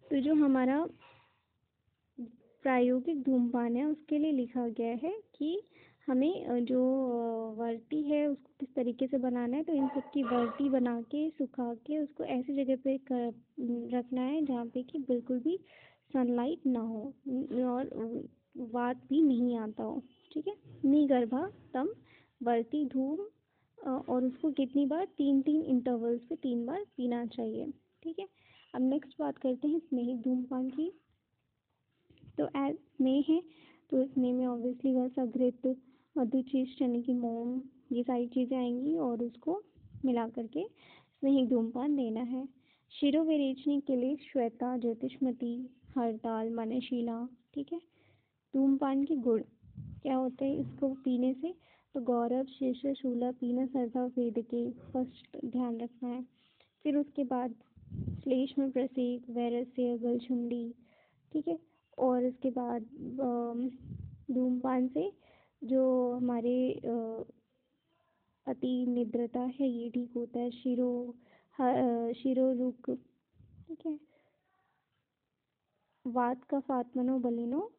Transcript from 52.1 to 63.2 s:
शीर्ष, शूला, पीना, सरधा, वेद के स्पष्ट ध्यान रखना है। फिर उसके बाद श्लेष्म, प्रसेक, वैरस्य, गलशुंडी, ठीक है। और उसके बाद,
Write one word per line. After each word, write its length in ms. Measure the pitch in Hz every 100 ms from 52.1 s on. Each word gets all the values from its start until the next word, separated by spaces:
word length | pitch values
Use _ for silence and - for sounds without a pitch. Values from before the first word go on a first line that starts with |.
| 240 233 247 269
शीर्ष, 560 | - 262 254 277 277
शूला, 300 | 269 240 247
पीना, 340 | 254 247 247 262
सरधा, 400 | 262 240 247 247
वेद 340 | 254 240 220
के 320 | 226 240 240
स्पष्ट 760 | 247 - 254 254 - - - 247
ध्यान 340 | 247 247 233
रखना 300 | 240 240 247
है। 160 | 247 254 _ _ _ _ _
फिर 140 | 302 285
उसके 260 | 285 -
बाद 320 | 262 254 247 226 _ - - - - -
श्लेष्म, 480 | - 254 262 - 269
प्रसेक, 580 | 254 262 262 247 247 247
वैरस्य, 680 | 233 240 240 254 - 247 240
गलशुंडी, 760 | 240 240 240 247 240 240 233 240 - _ _ _ _
ठीक 140 | 311 302
है। 120 | 330 _ _ _ -
और 280 | 262 254 247
उसके 240 | 254 269
बाद, 300 | 247 240 240 226 277 - 247